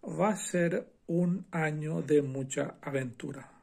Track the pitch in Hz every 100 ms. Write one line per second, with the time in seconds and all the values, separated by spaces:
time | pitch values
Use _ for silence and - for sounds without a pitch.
0 | - 160 196 190 - 180 170 190 - _
1 | - 170 175 180 - 170 156 151 151 165
2 | 147 147 139 135 135 - 139 - - 139
3 | 127 117 147 143 - -